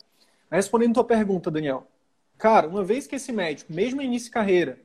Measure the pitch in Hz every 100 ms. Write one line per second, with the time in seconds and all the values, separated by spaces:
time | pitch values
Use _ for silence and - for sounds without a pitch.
0 | _ _ _ _ - 170 196 233 233 233
1 | 233 226 202 185 175 156 151 131 - _
2 | _ _ _ - 220 214 156 196 180 254
3 | - 277 - 220 170 143 - 160 240 277
4 | 262 240 - 240 202 180 147 123